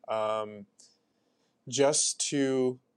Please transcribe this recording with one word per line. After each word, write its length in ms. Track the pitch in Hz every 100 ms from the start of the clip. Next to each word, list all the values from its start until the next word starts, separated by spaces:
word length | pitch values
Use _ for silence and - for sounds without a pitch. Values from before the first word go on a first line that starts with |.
| -
um, 580 | 110 107 110 107 104 101 _ - _ _ _ _ _ _ _ -
just 520 | 120 139 151 - - -
to 500 | 143 139 131 127 127 _